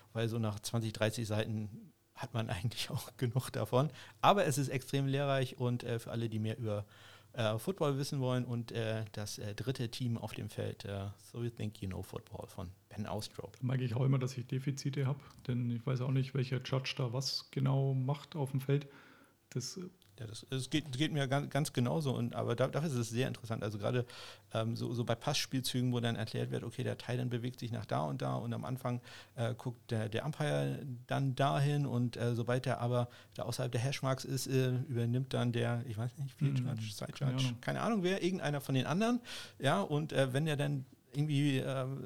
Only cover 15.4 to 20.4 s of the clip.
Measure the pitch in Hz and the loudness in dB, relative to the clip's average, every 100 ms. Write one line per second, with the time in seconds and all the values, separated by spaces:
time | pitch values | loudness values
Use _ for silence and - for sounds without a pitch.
15.4 | - 123 120 120 135 123 123 131 131 - | -4 -2 0 0 0 0 2 2 2 0
16.4 | 127 127 - 135 131 - 127 123 131 - | 0 -2 0 -2 0 -2 0 0 -2 -4
17.4 | - - 135 135 135 135 131 143 - 160 | -4 0 2 4 4 2 0 -2 -4 -4
18.4 | 135 135 131 143 147 - - - - _ | 0 0 4 2 2 -14 -20 -20 -20 _
19.4 | _ 127 117 - 180 - - - 113 107 | _ -6 -6 -8 -10 -14 -20 -12 -10 -10